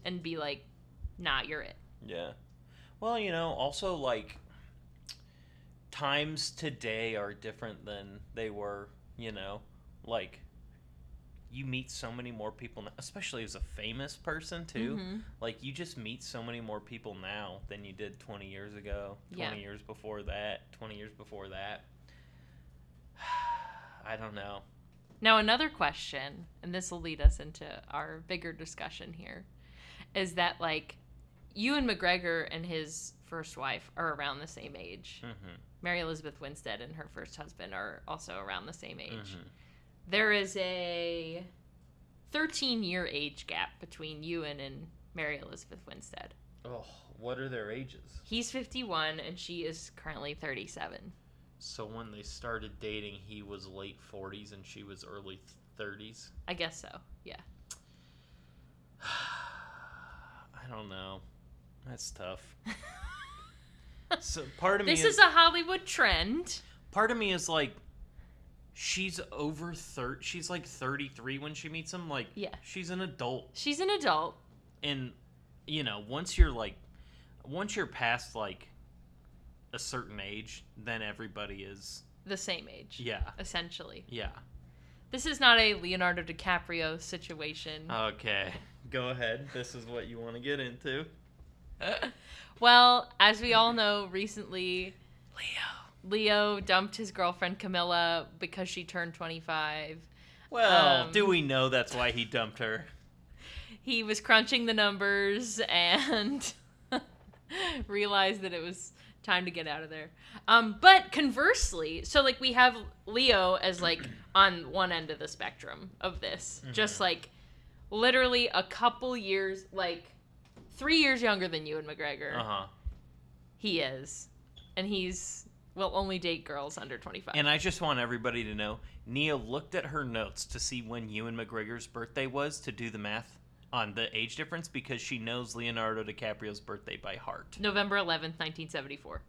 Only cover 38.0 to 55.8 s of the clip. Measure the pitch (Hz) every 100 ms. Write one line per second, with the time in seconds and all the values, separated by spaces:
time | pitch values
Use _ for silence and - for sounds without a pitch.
38 | - 156 - 95 196 92 120 165 - -
39 | - 113 101 92 90 - - - - -
40 | - 196 220 208 190 196 180 185 175 170
41 | 170 170 160 170 185 - - - - -
42 | - - - 294 320 - 269 233 196 180
43 | 175 143 147 147 - - 185 - 170 -
44 | 156 151 160 170 151 143 135 135 160 -
45 | - 175 151 143 139 - - 175 - -
46 | - - - - - - 120 120 - -
47 | - - 117 127 135 127 104 117 131 -
48 | - - - 226 226 262 240 262 240 165
49 | 156 156 - 180 - 175 160 160 - -
50 | - 143 143 147 156 127 98 - - -
51 | - - - - - - - - 107 113
52 | 113 104 104 - 120 113 110 - 110 107
53 | 104 98 95 107 101 101 95 95 101 104
54 | - 101 95 101 104 101 95 107 101 95
55 | - 101 98 92 - - - -